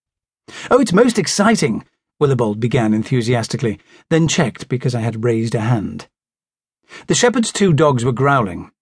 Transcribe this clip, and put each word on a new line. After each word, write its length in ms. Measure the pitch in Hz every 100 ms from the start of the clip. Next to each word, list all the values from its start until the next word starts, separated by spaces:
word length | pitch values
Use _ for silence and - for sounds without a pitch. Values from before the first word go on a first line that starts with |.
| _ _ _ _ - - -
"Oh, 100 | 247
it's 120 | 277
most 260 | 180 254 214
exciting," 640 | 160 - 202 226 139 101 - _ _ -
Willibald 400 | 143 127 110 107
began 340 | 117 131 110
enthusiastically, 840 | 107 110 127 113 123 107 110 117 101 _ - -
then 200 | 160 160
checked 400 | - 127 - -
because 260 | 127 135
I 60 | 120
had 240 | 113 110
raised 300 | 120 113 113
a 140 | 117 110
hand. 360 | 120 87 - - _ _ _ _ _ _ _ _ - -
The 60 |
shepherd's 380 | 175 240 247 226
two 200 | - 196
dogs 320 | 147 151 127
were 180 | 123 117
growling. 480 | 139 139 101 82 82 _